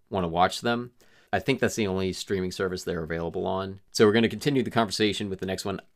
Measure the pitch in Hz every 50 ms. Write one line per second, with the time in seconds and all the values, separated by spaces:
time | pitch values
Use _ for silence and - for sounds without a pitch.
0 | _ _ 110 95 90 85 80 87 92 95 - - - 120 117 120 123 123 - _
1 | _ _ _ _ _ _ - - - - 135 - 123 104 - - 107 95 92 95
2 | 95 95 90 - - - 104 92 92 90 - - 98 92 92 90 - 92 87 85
3 | 80 76 82 82 85 82 87 92 92 92 95 95 98 95 98 - - _ - -
4 | 117 104 104 117 113 104 104 107 - 147 143 131 110 101 - 120 113 98 92 -
5 | 107 104 95 - 107 98 95 92 95 95 95 - - 101 98 - - _ _